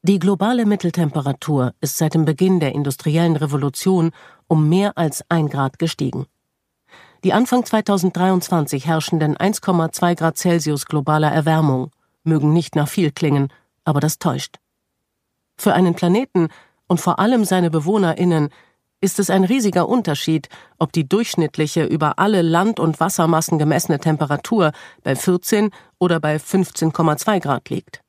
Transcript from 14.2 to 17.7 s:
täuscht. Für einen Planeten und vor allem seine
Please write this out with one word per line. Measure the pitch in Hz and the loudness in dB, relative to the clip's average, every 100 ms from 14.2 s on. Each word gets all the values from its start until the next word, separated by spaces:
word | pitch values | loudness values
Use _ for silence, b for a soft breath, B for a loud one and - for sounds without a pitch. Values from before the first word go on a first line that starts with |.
täuscht. | 170 139 - - _ _ _ _ _ _ _ _ _ - | -4 -4 -10 -16 _ _ _ _ _ _ _ _ _ -2
Für | 208 | 0
einen | 175 180 170 | 4 2 2
Planeten | 175 202 269 185 165 B B B _ | 2 2 0 -2 -2 B B B _
und | 180 | -2
vor | - - | 0 0
allem | 208 254 | 2 2
seine | 196 185 170 | 2 2 2